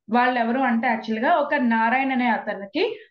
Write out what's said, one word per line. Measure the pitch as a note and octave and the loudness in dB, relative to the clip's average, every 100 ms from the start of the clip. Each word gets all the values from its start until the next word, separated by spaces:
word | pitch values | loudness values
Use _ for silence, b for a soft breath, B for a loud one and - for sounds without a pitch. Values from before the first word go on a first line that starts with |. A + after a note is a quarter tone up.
| - | -2
వాళ్ళు | A3+ B3 B3 | 2 2 2
ఎవరు | A#3 B3+ | 0 0
అంటే, | B3+ A3+ B3+ | 0 0 0
యాక్చువల్గా | A3 - A3 C#4 E4+ | -2 -2 -2 2 2
ఒక | C#4+ D4 | 2 0
నారాయణ | A#3+ A3+ A3+ C4 C4+ | 2 2 2 2 0
అనే | B3+ B3 | 0 0
అతనికి | G#3+ G#3+ F#3+ G3 D4+ A4+ B B | 0 -4 -10 -6 -2 -2 B B